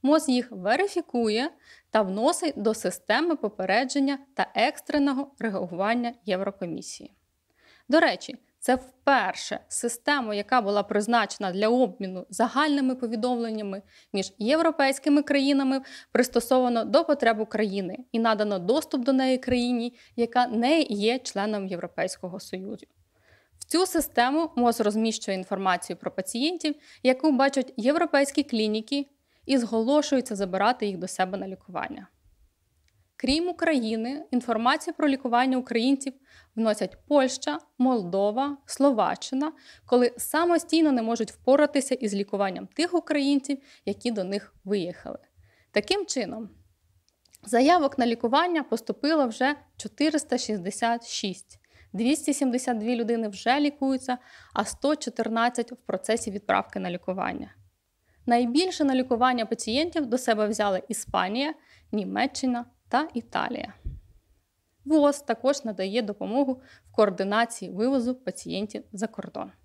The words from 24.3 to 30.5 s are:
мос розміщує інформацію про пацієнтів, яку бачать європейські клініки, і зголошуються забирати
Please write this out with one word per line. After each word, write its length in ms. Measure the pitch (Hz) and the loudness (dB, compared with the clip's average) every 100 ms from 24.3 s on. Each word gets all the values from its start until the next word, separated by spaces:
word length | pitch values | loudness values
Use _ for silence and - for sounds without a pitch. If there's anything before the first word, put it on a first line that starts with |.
| 302 320 247 | 2 -2 2
мос 240 | 240 233 | 2 2
розміщує 560 | 208 214 226 214 - 190 | 0 0 -2 -2 -6 -6
інформацію 600 | 185 190 190 180 - 175 | -4 -2 0 0 -2 -8
про 140 | 180 | -6
пацієнтів, 640 | 185 185 233 294 359 311 294 - - | -6 -8 -2 -2 -2 -4 -6 -12 0
яку 300 | 254 254 311 | 2 4 2
бачать 420 | 254 277 277 262 - | 4 4 2 -4 -2
європейські 680 | 226 311 330 277 277 294 | 0 2 2 2 2 0
клініки, 640 | 285 226 214 214 220 285 285 _ _ _ - | -2 0 0 -2 -2 -6 -6 _ _ _ 0
і 120 | 269 | 0
зголошуються 800 | 233 226 226 294 294 262 247 202 | 2 0 2 2 4 0 0 -4
забирати 500 | 196 | -2